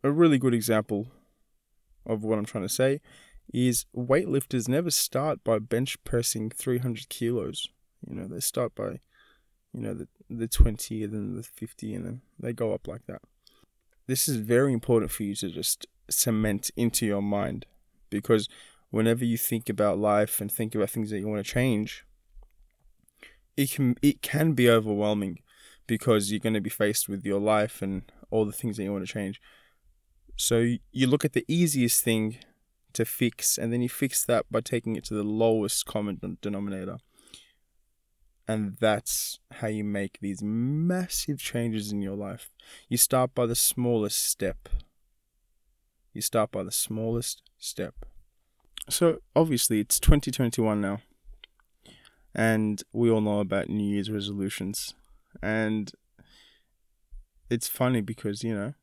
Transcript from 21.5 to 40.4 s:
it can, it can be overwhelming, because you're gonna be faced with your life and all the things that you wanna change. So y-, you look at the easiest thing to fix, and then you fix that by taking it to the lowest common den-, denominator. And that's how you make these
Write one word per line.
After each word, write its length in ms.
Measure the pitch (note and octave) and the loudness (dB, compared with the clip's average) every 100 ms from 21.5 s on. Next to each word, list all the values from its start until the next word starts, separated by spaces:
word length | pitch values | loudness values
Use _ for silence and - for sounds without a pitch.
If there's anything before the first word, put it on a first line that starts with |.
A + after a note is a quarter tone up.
| B2+ C3 G#2+ G#2+ - - _ _ - - _ _ _ _ _ _ _ - _ _ - | 0 2 2 -2 -8 -18 _ _ -20 -20 _ _ _ _ _ _ _ -20 _ _ -4
it 160 | C#3 | -2
can, 240 | - B2+ B2 | 2 0 4
it 200 | C#3+ C#3 | 2 2
can 300 | - C#3+ D#3+ | -2 0 2
be 180 | C3 A#2+ | 4 6
overwhelming, 680 | A#2 A2 G#2 G#2 G#2 G2 E2+ _ _ - - - | 6 4 0 2 0 -2 -8 _ _ -20 -20 -4
because 420 | A2+ - A2 G2+ | -2 4 2 2
you're 120 | G#2+ | -2
gonna 180 | A2+ A2 | 0 0
be 100 | G2+ | -2
faced 380 | - G#2 G#2+ - | 0 0 2 -2
with 180 | G2 G2 | -4 0
your 140 | G2+ | 0
life 420 | G#2 G#2+ G#2+ - | 4 2 2 -2
and 300 | G2 F#2+ - - - | -6 -6 -8 -20 -2
all 140 | A2 | 0
the 80 | G#2+ | 0
things 240 | G#2 A#2+ G#2+ | -2 -6 -4
that 80 | |
you 80 | G2 | -4
wanna 140 | G2+ G2 | -4 -6
change. 360 | A2 G2 G2 _ _ _ _ _ _ _ _ _ - | -6 -6 -8 _ _ _ _ _ _ _ _ _ -4
So 240 | - A#2 | 0 2
y-, 200 | A#2+ A#2+ _ | 2 0 _
you 160 | B2+ C3 | 0 2
look 160 | D3 | 4
at 80 | D3+ | 2
the 140 | - - | -2 0
easiest 560 | E3 E3+ C#3+ A#2 - | 2 2 4 2 2
thing 360 | - A2+ A2 A#2 - _ _ _ _ | 2 2 0 -4 -20 _ _ _ _
to 140 | - A2+ | -4 -2
fix, 520 | - B2 - - - | 0 -2 0 -2 0
and 140 | A2+ | 0
then 100 | A#2+ | 0
you 60 | B2 | -2
fix 380 | - C#3 - - | -2 -2 0 2
that 260 | A#2 - | 0 2
by 80 | A#2+ | -4
taking 380 | A#2 A#2+ A#2 G#2+ | -2 -4 -2 -6
it 80 | - | -4
to 80 | |
the 100 | G#2+ | -4
lowest 600 | G#2 G#2+ A2+ A2 G2+ - - | -2 2 4 4 2 -2 -2
common 320 | G#2+ G#2 F2+ | -4 -4 -6
den-, 200 | G2 F2+ | -8 -8
denominator. 560 | G#2 G2+ G2+ F#2+ F#2+ A#2+ _ _ _ - _ _ _ _ _ _ _ _ _ _ - | -6 -6 -6 -6 -8 -10 _ _ _ -20 _ _ _ _ _ _ _ _ _ _ -4
And 300 | A2 G#2 F#2+ | -2 -2 2
that's 640 | A2 G#2+ - - - - _ | 2 2 0 -4 -4 -10 _
how 160 | - A2+ | -6 -4
you 180 | G#2+ G#2 | -2 -2
make 340 | G2+ G2 - | -2 -4 -6
these 240 | G2+ F#2+ | -8 -4